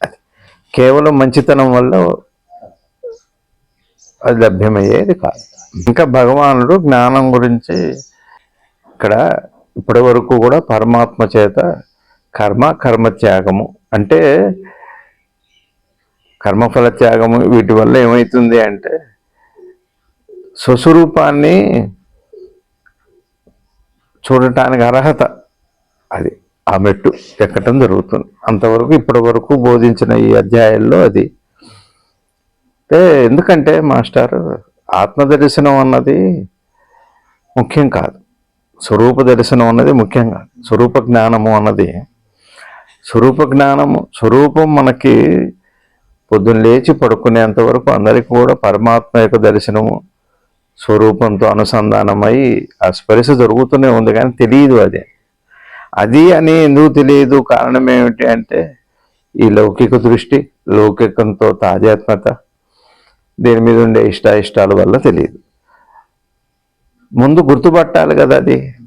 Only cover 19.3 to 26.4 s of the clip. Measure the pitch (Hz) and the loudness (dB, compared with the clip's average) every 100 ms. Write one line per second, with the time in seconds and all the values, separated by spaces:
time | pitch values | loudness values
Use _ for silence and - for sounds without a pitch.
19.3 | _ _ _ 359 370 _ _ _ _ _ | _ _ _ -20 _ _ _ _ _ _
20.3 | - - - - 123 160 165 160 160 151 | -20 -20 -8 -2 2 4 4 4 0 -2
21.3 | 147 151 185 208 120 98 - _ _ _ | 0 0 0 0 -2 -6 -12 _ _ _
22.3 | 381 370 _ _ _ _ _ _ _ _ | -20 -20 _ _ _ _ _ _ _ _
23.3 | _ _ _ _ _ _ _ _ _ - | _ _ _ _ _ _ _ _ _ -2
24.3 | 127 127 131 131 127 120 131 143 120 107 | 0 0 0 -2 0 0 0 -2 -2 -4
25.3 | 101 _ _ _ _ _ _ _ 98 - | -6 _ _ _ _ _ _ _ -10 -10
26.3 | - | -10